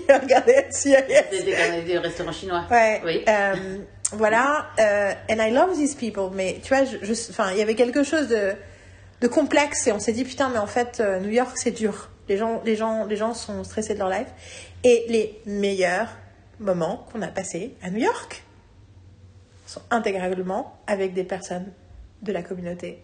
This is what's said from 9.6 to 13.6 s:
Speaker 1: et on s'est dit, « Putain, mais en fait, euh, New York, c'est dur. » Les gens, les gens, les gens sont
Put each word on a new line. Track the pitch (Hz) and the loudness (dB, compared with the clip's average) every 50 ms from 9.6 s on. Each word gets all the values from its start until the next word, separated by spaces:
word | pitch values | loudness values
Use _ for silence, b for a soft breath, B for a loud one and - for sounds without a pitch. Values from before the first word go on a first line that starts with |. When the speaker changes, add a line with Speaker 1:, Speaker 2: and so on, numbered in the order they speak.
| 294 294 - - - 247 | 2 2 -2 -2 0 0
Speaker 1:
et | |
on | 202 214 | 0 2
s'est | - 233 | 0 -2
dit, « | 214 240 262 | -2 -2 -4
Putain, | - - - 269 254 | -4 -2 -2 -2 0
mais | 247 220 | 0 -2
en | 202 202 | -4 -2
fait, | - 247 240 240 - - | 0 -2 -2 -2 -2 -2
euh, | 220 202 190 185 | 0 0 0 -2
New | 190 208 | -2 0
York, | 220 247 254 247 - | 0 0 0 0 -4
c'est | - - 240 | -4 -4 -4
dur. » | 190 - 220 202 - - - - - - - - | -2 -2 -2 -4 -4 -6 -12 -18 -20 -14 -4 -2
Les | 196 | -2
gens, | 196 226 226 226 - - | 0 0 -2 -2 -2 -2
les | 226 220 | -2 0
gens, | 208 220 226 220 220 208 | 0 0 -2 -2 -2 -2
les | 208 214 | -2 -2
gens | 196 220 226 233 | -2 -2 -4 -4
sont | - - - 202 190 | -6 -8 -10 -8 -10